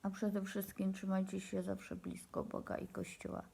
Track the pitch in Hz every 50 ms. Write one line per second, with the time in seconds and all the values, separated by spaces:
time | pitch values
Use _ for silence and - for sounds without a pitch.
0 | - 196 190 - 220 208 202 208 190 196 - 208 196 - - - 196 190 190 190
1 | - 190 190 190 190 190 190 190 190 - - 190 180 190 190 196 - - - 185
2 | - - - - - - - - - - - - - - - - - - - -
3 | - - - - - - - - - -